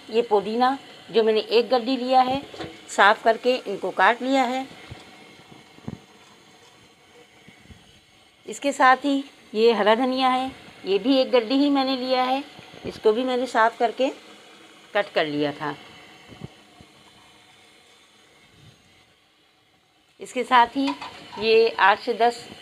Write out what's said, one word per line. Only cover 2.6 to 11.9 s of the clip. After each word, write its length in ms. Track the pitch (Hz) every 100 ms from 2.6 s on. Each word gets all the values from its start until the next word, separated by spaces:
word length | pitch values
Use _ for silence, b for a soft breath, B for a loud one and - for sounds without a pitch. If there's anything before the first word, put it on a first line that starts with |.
| - - -
साफ़ 340 | - 202 214
करके 300 | 233 220 247 254
इनको 340 | - 196 185
काट 300 | 175 190 240
लिया 200 | 262 269
है। 220 | 247 262 269 - - - - - - - - - - - - - - - - - _ - - _ _ _ _ 480 - _ - - - - _ _ _ _ _ _ -
इसके 260 | 208 277
साथ 240 | 277 262 254
ही 280 | 269 277 269 - -
ये 180 | 214 226
हरा 220 | 220 202 226
धनिया 320 | 254 262 262
है, 220 | 254 262 - - -
ये 140 | - 196
भी 180 | 214 269
एक 120 | 247
गड्डी 220 | 247 214 269
ही 120 | 285
मैंने 260 | 277 262